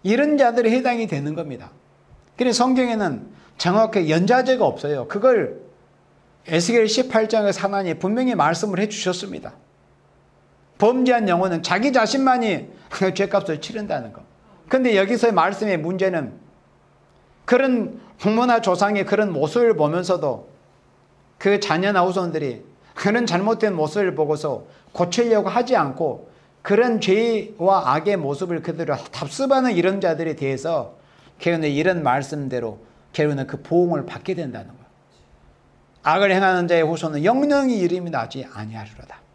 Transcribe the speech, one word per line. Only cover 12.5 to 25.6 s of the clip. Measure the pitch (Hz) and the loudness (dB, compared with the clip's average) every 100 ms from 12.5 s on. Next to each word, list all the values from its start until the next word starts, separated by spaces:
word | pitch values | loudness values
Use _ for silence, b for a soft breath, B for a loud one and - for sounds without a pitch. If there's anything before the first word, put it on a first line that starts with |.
| 156 - B B | -4 -6 B B
<laughs> | - 190 | -2 -2
죄값을 | 180 196 202 165 151 | 0 0 0 -2 -8
치른다는 | - 226 208 147 110 | -8 -10 -6 -8 -8
거. | - - _ _ - - | -18 -20 _ _ -20 -2
근데 | 262 254 202 | 0 4 4
여기서의 | 196 240 233 | 2 2 4
말씀의 | 185 170 202 214 175 | 4 2 0 -2 -2
문제는 | 160 185 190 165 120 - - _ _ _ _ _ _ _ _ _ - | -2 -2 0 -2 -6 -12 -20 _ _ _ _ _ _ _ _ _ 0
그런 | 247 269 247 190 - B - | 2 2 0 -2 -10 B -4
부모나 | 208 220 247 233 | 0 2 2 2
조상의 | 226 180 202 208 190 | 2 0 2 0 0
그런 | 202 208 | 0 0
모습을 | 156 147 240 233 175 | 0 0 2 2 4
보면서도 | 147 170 180 175 151 117 - - _ _ _ _ _ _ _ _ | 2 0 -2 -2 -2 -4 -10 -20 _ _ _ _ _ _ _ _
그 | 190 202 | 0 0
자녀나 | 202 165 190 190 | 0 0 2 2
후손들이 | 180 185 175 156 143 113 - _ b | 2 0 -4 -4 -6 -8 -16 _ b
그런 | - 202 226 233 | -4 0 0 0
잘못된 | 175 208 220 220 175 | 0 0 0 0 0
모습을 | 151 196 190 147 | -2 0 -2 0
보고서 | 147 151 151 117 - B B | -2 -2 -2 -6 -10 B B
고치려고 | - 175 240 240 214 190 | -4 -2 0 2 2 2
하지 | 190 | 0